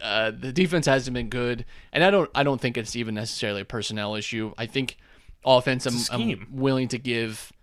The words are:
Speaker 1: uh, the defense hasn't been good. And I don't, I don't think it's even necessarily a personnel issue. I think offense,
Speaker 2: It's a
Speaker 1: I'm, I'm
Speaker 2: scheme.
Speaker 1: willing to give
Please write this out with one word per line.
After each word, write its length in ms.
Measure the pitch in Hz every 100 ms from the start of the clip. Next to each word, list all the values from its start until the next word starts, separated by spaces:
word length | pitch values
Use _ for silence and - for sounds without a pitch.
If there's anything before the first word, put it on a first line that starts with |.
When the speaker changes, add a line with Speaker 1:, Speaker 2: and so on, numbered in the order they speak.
Speaker 1:
uh, 300 | 110 104 110
the 200 | 113 131
defense 340 | 123 180 170 151
hasn't 280 | 135 127
been 160 | 123 113
good. 360 | 123 120 120 - - -
And 120 | -
I 80 | 180
don't, 180 | 196 151 -
I 80 |
don't 160 | 143 131
think 180 | 131 120
it's 180 | 107 120
even 200 | 113 107
necessarily 460 | 107 - 110 101
a 40 | 98
personnel 500 | 117 101 107 104 107
issue. 380 | 104 117 110 -
I 80 | 117
think 320 | 135 127 - - - - - 139
offense, 400 | 127 135 127 131
Speaker 2:
It's 240 | 120 113
a 40 |
Speaker 1:
I'm, 80 | 120
I'm 60 | 156
Speaker 2:
scheme. 180 | 143 107
Speaker 1:
willing 360 | 131 135 131 123
to 80 | 127
give 540 | 127 120 113 110 - -